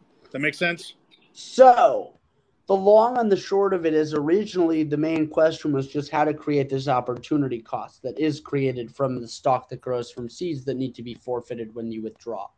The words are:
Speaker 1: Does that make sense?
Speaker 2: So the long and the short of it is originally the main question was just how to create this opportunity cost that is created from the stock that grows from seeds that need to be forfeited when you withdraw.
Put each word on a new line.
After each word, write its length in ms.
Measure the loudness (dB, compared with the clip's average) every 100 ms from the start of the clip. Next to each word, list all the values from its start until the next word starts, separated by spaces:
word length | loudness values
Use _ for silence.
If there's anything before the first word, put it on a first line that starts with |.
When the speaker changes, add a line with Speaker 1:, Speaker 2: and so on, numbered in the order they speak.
| _ _
Speaker 1:
Does 100 | _
that 60 | -4
make 160 | -4 -2
sense? 400 | -4 -4 -12 -20 _ _ _
Speaker 2:
So 800 | -20 -2 8 10 10 4 2 -6 -16 _ _ _ _ -2
the 80 | 2
long 440 | 6 6 6 2
and 120 | 2
the 60 | 0
short 380 | 0 0 2 0
of 100 | 0
it 80 |
is 220 | 0 0 -2
originally 640 | 0 0 0 0 0 0
the 160 | 0 -2
main 300 | 0 0 0
question 440 | 2 2 2 -2
was 160 | -2 -2
just 220 | -6 -4
how 140 | 0
to 100 | 0
create 340 | -2 -2 -2 0
this 200 | -2 0
opportunity 760 | -2 -2 -8 -2 -2 -2 -6
cost 400 | -8 -10 -10 _
that 160 | -12 -4
is 220 | -4 -4
created 540 | -6 -4 -2 -4 -10 -6
from 260 | -4 -4
the 60 | -10
stock 420 | -4 -2 -2 -4
that 120 | -12
grows 280 | -6 -6 -6
from 180 | -10 -12
seeds 380 | -8 -8 -6 -6
that 100 | -6
need 200 | -6 -8
to 80 |
be 100 | -14
forfeited 600 | -14 -8 -8 -8 -10 -10 -10
when 160 | -10
you 100 | -8
withdraw. 460 | -10 -12 -12 -12 -12